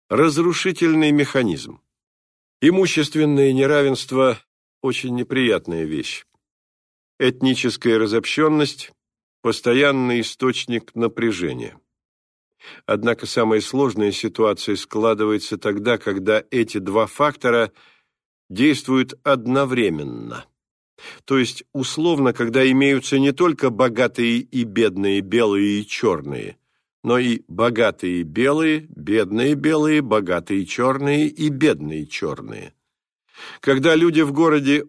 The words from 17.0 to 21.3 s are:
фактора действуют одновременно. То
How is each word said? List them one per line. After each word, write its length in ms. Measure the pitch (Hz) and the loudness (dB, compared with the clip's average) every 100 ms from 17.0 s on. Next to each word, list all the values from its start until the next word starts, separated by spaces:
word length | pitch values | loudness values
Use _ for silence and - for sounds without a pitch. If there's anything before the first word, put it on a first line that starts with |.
| 107 | -2
фактора 640 | - 147 135 127 117 110 _ _ _ _ _ _ _ - | 0 -2 0 0 0 0 _ _ _ _ _ _ _ -14
действуют 640 | 95 147 131 127 131 127 - | 0 2 2 0 -2 -2 -4
одновременно. 1200 | 147 135 113 131 135 123 101 76 71 58 57 60 - _ _ _ _ _ - - | -2 -2 0 -2 0 0 4 4 4 -8 -12 -14 -16 _ _ _ _ _ -20 -18
То 140 | - | -2